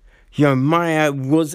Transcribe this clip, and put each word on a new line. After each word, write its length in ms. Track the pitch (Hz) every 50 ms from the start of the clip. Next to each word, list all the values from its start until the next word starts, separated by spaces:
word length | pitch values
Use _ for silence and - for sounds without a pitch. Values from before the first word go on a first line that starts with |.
| _ - _ _ _ _
you 120 | - - 147
know, 120 | 143 135
Maia 560 | 127 131 147 165 170 170 165 160 156 156 147
was 420 | 143 139 131 135 151 160 165 147 -